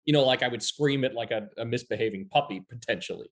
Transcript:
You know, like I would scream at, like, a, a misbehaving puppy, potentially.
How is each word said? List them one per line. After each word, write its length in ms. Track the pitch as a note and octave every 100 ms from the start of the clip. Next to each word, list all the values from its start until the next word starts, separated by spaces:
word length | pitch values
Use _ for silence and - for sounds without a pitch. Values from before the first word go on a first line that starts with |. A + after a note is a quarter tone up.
You 80 | -
know, 120 | D3+
like 180 | C3 B2+
I 60 | B2+
would 140 | A#2+
scream 420 | - - D3 C#3
at, 100 | C3
like, 160 | A#2 A2
a, 180 | A2+ G#2 -
a 60 |
misbehaving 640 | A#2 B2+ - G#2+ A2 G2 G2
puppy, 300 | D3 - G2
potentially. 680 | - A#2+ - G2+ - F2 -